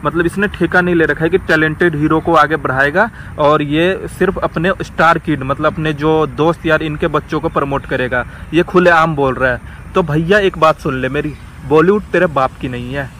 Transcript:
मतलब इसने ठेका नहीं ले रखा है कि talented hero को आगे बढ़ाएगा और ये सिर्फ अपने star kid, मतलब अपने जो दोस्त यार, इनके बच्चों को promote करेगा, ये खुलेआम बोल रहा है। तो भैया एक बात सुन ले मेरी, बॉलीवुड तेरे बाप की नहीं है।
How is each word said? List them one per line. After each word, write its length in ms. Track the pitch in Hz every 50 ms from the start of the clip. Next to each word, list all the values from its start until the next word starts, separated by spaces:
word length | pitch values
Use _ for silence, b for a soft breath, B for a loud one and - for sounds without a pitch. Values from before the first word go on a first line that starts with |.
| -
मतलब 200 | 151 147 170 170
इसने 220 | 170 - 196 202
ठेका 340 | 202 - - 175 170 - 180
नहीं 140 | 180 180 175
ले 100 | 165 160
रखा 180 | 147 147 - 160
है 60 | 165
कि 80 | 170
talented 580 | 190 - - 170 156 156 156 151 - 180 175 160
hero 240 | 147 151 151 156 160
को 140 | 151 156 170
आगे 220 | 156 147 147 156
बढ़ाएगा 540 | 151 135 143 131 131 135 143 147 185 214 233 B B B B B -
और 220 | 151 143 151 151
ये 460 | 147 143 147 156 170 180 190 - - 165 - -
सिर्फ 180 | 185 185 180
अपने 340 | 180 - 156 - 175 160 190 - -
star 360 | 160 - - - 165 165 170
kid, 260 | 165 - - 151 139 131
मतलब 300 | 131 139 139 151 156 -
अपने 200 | - 156 156 156
जो 340 | 139 147 156 160 156 156
दोस्त 380 | 147 123 120 151 165 165 - -
यार, 180 | 160 156 156 156
इनके 240 | 156 151 147 -
बच्चों 320 | 170 147 - - - - 151
को 100 | 151 165
promote 360 | - - 143 139 139 139 131
करेगा, 400 | - 143 127 127 123 127 123 120 B B B B B 151
ये 100 | 160 175
खुलेआम 520 | - - 180 180 175 175 160 160 165 156
बोल 180 | 143 139 131 127
रहा 180 | 120 131 127
है। 100 | 123 117 B B B B B B -
तो 80 | 185 185
भैया 360 | 156 143 156 165 160 196 214
एक 180 | 196 185 160
बात 220 | 165 156 156 151 -
सुन 200 | - 165 135 131
ले 80 | 127 127
मेरी, 240 | 135 147 147 151 143 - - - - - -
बॉलीवुड 360 | 131 143 156 160 180 208 214 185
तेरे 220 | - - 175 175
बाप 260 | 175 143 135 131 131 - -
की 80 | - 139
नहीं 240 | 123 123 120 123 131
है। 160 | 143 135 127 - -